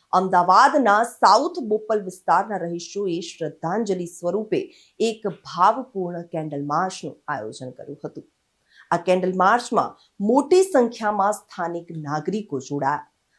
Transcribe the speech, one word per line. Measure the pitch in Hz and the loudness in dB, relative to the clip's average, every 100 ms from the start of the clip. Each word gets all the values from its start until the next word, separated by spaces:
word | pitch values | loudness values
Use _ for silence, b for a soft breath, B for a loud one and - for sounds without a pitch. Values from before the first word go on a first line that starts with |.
| _ | _
અમદાવાદના | 180 185 180 175 190 269 285 226 208 240 | 0 2 4 6 6 6 6 4 4 0
સાઉથ | - 214 214 320 349 226 | 2 6 6 4 -4 -2
બોપલ | 214 214 214 185 | -2 0 -2 -4
વિસ્તારના | - - 170 214 196 | -6 0 0 0 -4
રહીશોએ | 170 170 - 202 202 170 | -6 -8 -8 -6 -4 -6
શ્રદ્ધાંજલિ | 175 - 156 - 165 202 214 185 175 | -8 -8 -10 -6 -4 -2 -2 -4 -6
સ્વરૂપે | - 175 196 214 156 - b b - | -8 -4 -4 -2 -4 -4 b b -4
એક | 226 220 208 160 | -2 -2 -8 -8
ભાવપૂર્ણ | - 170 190 233 247 196 175 175 170 | -8 2 2 2 -4 -6 -6 -8 -8
કેન્ડલ | 165 156 143 143 | -6 -6 -6 -2
માર્ચનું | 151 185 185 156 - - | -2 -2 -6 -12 -12 -10
આયોજન | 139 107 117 127 127 | -8 -8 -12 -14 -14
કર્યું | - 143 | -16 -12
હતું. | 147 - - _ _ _ b b b | -14 -14 -20 _ _ _ b b b
આ | 175 | -2
કેન્ડલ | 175 185 185 185 | 0 0 0 2
માર્ચમાં | 185 233 - 208 123 b b - | 4 2 2 0 -2 b b -4
મોટી | 202 254 285 370 | 0 2 4 4
સંખ્યામાં | 381 285 240 240 214 208 196 214 | 4 2 2 0 -2 0 0 -2
સ્થાનિક | - - 170 170 170 160 | -8 -8 -6 -6 -10 -10
નાગરિકો | 147 151 147 214 - 135 | -6 -4 -2 -4 -4 -8
જોડાયા | 127 143 135 147 - _ _ | -6 -4 -2 -2 -6 _ _